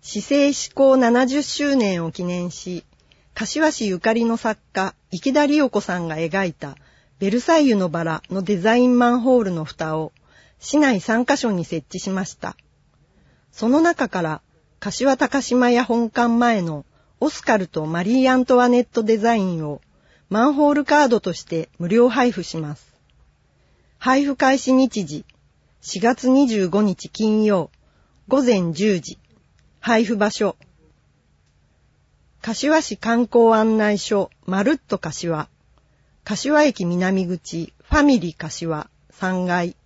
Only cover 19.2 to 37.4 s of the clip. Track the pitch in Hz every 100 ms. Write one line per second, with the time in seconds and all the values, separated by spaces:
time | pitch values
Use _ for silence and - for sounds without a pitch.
19.2 | 226 226 190 170 151 143 _ _ _ _
20.2 | _ 208 262 285 294 294 277 294 277 226
21.2 | - 165 - 165 160 _ 170 220 240 233
22.2 | 247 208 170 165 151 147 _ _ _ _
23.2 | _ _ _ _ _ _ _ _ 254 262
24.2 | 285 269 277 269 - 262 262 - 170 147
25.2 | - _ _ _ _ _ - 190 226 262
26.2 | 254 262 277 220 185 196 214 180 - -
27.2 | 214 214 214 196 143 _ _ _ _ _
28.2 | - 269 247 214 170 156 214 185 - -
29.2 | _ _ _ _ _ _ - 226 214 220
30.2 | 208 - 202 - _ _ _ _ _ _
31.2 | _ _ _ _ _ _ _ _ _ _
32.2 | _ _ - 220 277 320 - 202 214 233
33.2 | 240 240 226 220 220 220 208 208 - 208
34.2 | 190 _ - 185 208 302 _ 190 165 -
35.2 | 170 156 - _ _ _ _ _ _ _
36.2 | - 208 269 302 302 - 180 175 185 190
37.2 | 180 180